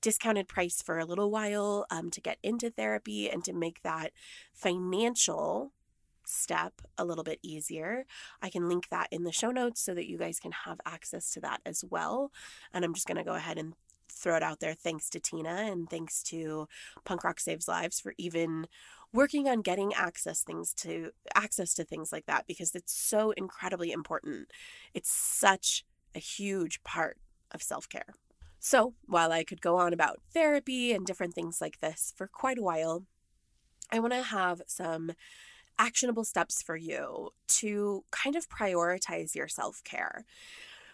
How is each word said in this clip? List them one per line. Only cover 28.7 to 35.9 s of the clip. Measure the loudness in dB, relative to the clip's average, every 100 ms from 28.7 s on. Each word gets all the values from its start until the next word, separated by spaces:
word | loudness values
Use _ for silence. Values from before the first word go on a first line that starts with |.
| 6 6 2 2
while | 4 6
I | 4
could | 0 -2
go | 4 6
on | 6
about | 6 4 2 -2
therapy | 4 6 4 2 0 2
and | 2 0
different | -4 -4
things | -2 -4 -2
like | -4 -4
this | -4 -2 -4 -4
for | -10
quite | 0 0 2
a |
while, | 2 2 2 0 -4 _ _ _ _ _ _ _ -2
I | 0
wanna | 2 0
have | 0 2 2 2 -4
some | -4 -2 -2 -4 -6 -14 -20 -20 -20 -14 2
actionable | 2